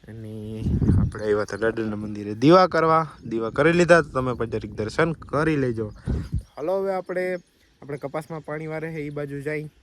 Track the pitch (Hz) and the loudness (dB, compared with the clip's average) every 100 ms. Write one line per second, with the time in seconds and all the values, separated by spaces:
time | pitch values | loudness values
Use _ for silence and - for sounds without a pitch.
0 | - 113 110 110 107 110 113 - - - | -18 -16 -12 -10 -10 -4 0 2 4 4
1 | - 107 107 104 101 101 113 113 110 104 | 4 0 0 2 0 0 0 0 -4 -4
2 | 107 104 104 107 139 185 185 165 160 160 | -6 -6 -6 4 8 8 8 4 4 2
3 | 160 - - 113 113 113 151 170 170 170 | 0 -8 -6 -4 -2 2 4 4 6 6
4 | 147 131 127 117 117 113 107 104 107 - | 6 -2 -2 -4 -4 -4 -8 -6 -4 0
5 | 165 156 - 139 160 151 127 113 107 - | -2 -2 -4 -2 0 0 -2 -2 -8 -8
6 | - - - - - - 156 196 196 185 | -4 -4 -4 -8 -8 -8 -4 -2 -2 -4
7 | 180 180 185 180 _ _ _ _ 135 147 | -4 -4 -4 -6 _ _ _ _ -12 -10
8 | 139 156 160 160 147 151 156 156 160 160 | -8 -8 -8 -12 -10 -10 -8 -8 -8 -8
9 | 147 147 147 143 139 151 151 _ | -8 -8 -8 -8 -6 -6 -8 _